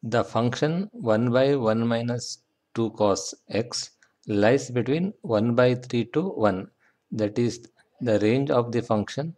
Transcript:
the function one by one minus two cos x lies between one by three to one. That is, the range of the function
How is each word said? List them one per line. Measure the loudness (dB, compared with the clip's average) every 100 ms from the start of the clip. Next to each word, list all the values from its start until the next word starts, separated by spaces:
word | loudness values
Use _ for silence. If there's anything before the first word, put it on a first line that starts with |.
the | 0 0
function | 0 0 0 0 -2 -2 -6
one | -6 0 2 4
by | 4 4 2
one | 2 2 2
minus | 0 -2 -6 -8 -14 _ _ _
two | -4 -4
cos | 2 2 2 -2 -14 _
x | -4 -2 -6 -10 _ _ _ -4
lies | 2 4 4 0
between | -4 -2 -2 -2 -6
one | -2 0 2 4
by | 4 2
three | -2 -4 -2
to | -2
one. | -4 0 0 0 -6 _ _ _ _
That | -4 -2 0
is, | -2 -4 -16 _ _ _
the | 0 2
range | 4 2 2
of | 0 0
the | -4
function | 0 -2 -2 -6 -8